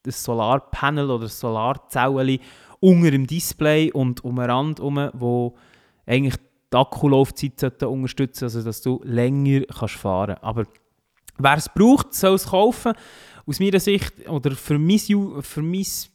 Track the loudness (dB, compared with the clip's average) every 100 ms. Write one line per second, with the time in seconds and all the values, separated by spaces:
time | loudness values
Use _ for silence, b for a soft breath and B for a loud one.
0 | -10 -10 -6 -2 0 0 -2 -4 -2 0
1 | -2 -4 -6 -8 -4 -2 -2 -4 _ 0
2 | 0 0 0 -2 B B B B 6 6
3 | 6 2 0 -4 -8 -2 2 2 2 0
4 | -2 -4 -6 -4 -2 0 -2 -4 -4 -4
5 | -4 -4 -2 0 -2 b b b b b
6 | -2 0 0 -4 _ _ _ 0 0 0
7 | 2 4 2 -2 -8 -4 -6 _ -6 -4
8 | -6 -4 -6 -4 -8 -6 -8 -6 -4 -4
9 | -2 0 0 2 2 2 0 -6 -8 -6
10 | -4 -2 -2 -6 -6 -6 -8 _ _ _
11 | _ _ -20 -2 2 2 0 4 6 6
12 | 2 0 2 2 2 2 2 2 -4 -4
13 | B B B B -10 -2 2 2 2 0
14 | -2 -12 -8 -4 -4 -6 -2 0 4 2
15 | 4 0 0 -8 -10 -8 -6 -4 -6 -8
16 | -12